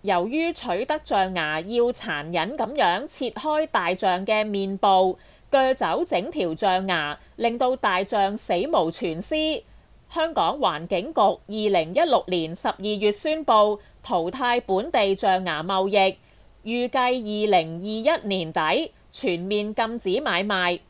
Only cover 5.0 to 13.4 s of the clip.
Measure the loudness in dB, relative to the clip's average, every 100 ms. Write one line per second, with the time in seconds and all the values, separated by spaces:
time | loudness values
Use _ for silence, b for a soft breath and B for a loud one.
5 | 4 0 b b b 2 4 2 0 -2
6 | 0 -2 -2 -4 -4 0 0 0 0 -2
7 | -2 -6 b b -2 0 0 0 0 0
8 | 0 0 0 -2 -2 -2 2 0 0 -2
9 | -6 -4 -2 0 0 -2 b b b -20
10 | _ -4 -2 2 0 2 -2 -2 -4 -4
11 | -2 2 2 2 -6 -2 2 2 2 0
12 | 2 2 2 -2 -2 -4 -6 -4 -4 0
13 | 0 0 -2 -2